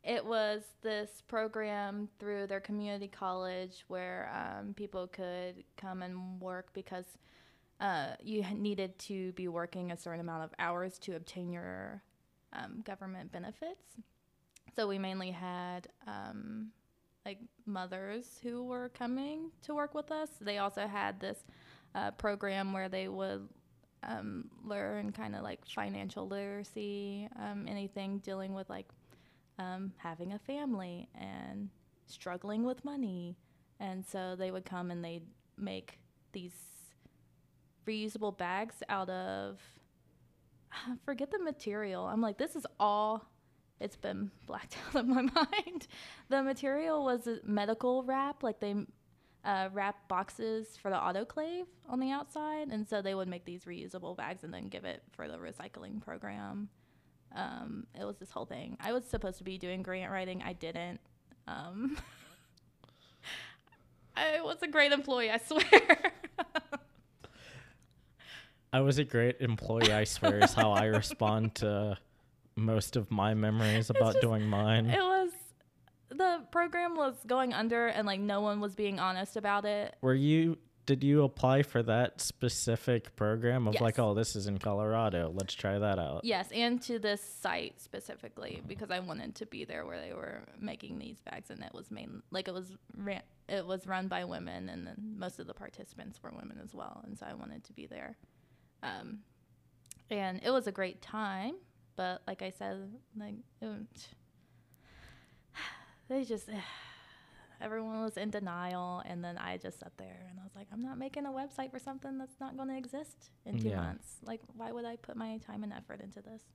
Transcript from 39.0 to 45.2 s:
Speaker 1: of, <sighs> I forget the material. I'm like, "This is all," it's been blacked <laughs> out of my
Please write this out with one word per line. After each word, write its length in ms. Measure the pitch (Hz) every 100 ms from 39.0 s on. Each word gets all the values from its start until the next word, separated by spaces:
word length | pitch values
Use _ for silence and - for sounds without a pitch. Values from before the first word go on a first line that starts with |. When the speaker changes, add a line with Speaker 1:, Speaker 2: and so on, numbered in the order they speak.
| 185
Speaker 1:
of, 500 | 185 185 - 202 196 - - _ _ _ _ _
<sighs> 460 | _ _ _ _
I 240 | - 247 247 -
forget 240 | 247 277
the 60 | 403
material. 640 | 330 285 214 208 208 180 185
I'm 140 | 220
like, 160 | 226 202
"This 160 | 320 311
is 100 | - -
all," 460 | 208 208 214 220 - _ _ _ _ _
it's 160 | 202 -
been 360 | - 190 202 - -
blacked 280 | - - -
<laughs> 40 | -
out 60 | 285
of 60 | 240
my 140 | 262